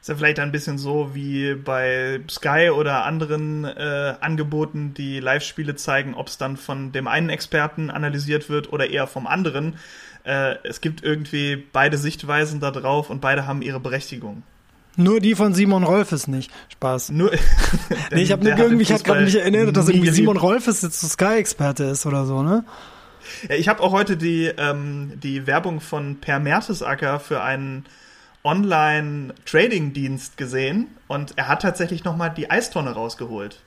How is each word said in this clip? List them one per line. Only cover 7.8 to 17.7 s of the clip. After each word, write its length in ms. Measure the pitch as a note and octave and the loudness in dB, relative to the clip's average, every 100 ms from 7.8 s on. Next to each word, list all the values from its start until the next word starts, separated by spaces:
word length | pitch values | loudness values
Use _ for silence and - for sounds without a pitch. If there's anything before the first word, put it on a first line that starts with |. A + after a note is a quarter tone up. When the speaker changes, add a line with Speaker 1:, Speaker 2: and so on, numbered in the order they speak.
| D3+ | -6
Speaker 1:
analysiert 600 | C3 D3 C#3+ C#3+ D3 - | -4 -4 -4 -2 -2 -2
wird 220 | D3 D3 | -4 -4
oder 180 | D3 - | -4 -2
eher 160 | C#3+ C3+ | -2 -4
vom 220 | - B2 | -6 -4
anderen. 480 | E3+ F3 C#3 D#3 D#3+ - - - - | -2 -2 -2 -6 -8 -18 -20 -20 -16
Äh, 320 | - C#3 C3+ B2 | -4 -2 -2 -2
es 160 | - A2+ | -8 -6
gibt 240 | D#3+ D#3+ | -6 -4
irgendwie 500 | D3 D3+ D3 D3 C#3+ C#3+ | -2 -2 -2 -4 -4 -4
beide 420 | C#3 C3+ C#3 D3 | -4 0 2 2
Sichtweisen 600 | D3 D3+ C#3+ D3 D3+ D3+ | -2 -6 -2 0 0 -2
da 140 | C#3 | -4
drauf 380 | C3+ C3 D3 D3 | -4 0 0 -2
und 100 | C3+ | -4
beide 260 | C3+ C#3 C#3 | 0 0 -2
haben 160 | C#3 | -6
ihre 160 | C#3+ C3 | -6 -6
Berechtigung. 640 | B2+ C3+ - C3 A2+ G#2 - _ _ _ _ - | -6 -6 -8 -12 -12 -14 -18 _ _ _ _ 2
Speaker 2:
Nur 240 | F3+ A3 | 4 6
die 160 | G3+ G#3 | 4 4
von 180 | G#3 | 2
Simon 300 | F3+ G3+ F#3+ | 4 4 4
Rolfes 420 | E3+ F#3+ G3+ D3+ - | 4 2 2 -4 -4
nicht. 240 | C3+ C3 - - | -6 -6 -16 -20
Spaß. 440 | - C3 B2+ - | -6 -2 -2 -2
Speaker 1:
Nur, 180 | D3+ G3 | 2 2
<laughs> 800 | E3 - - - | 8 10 10 8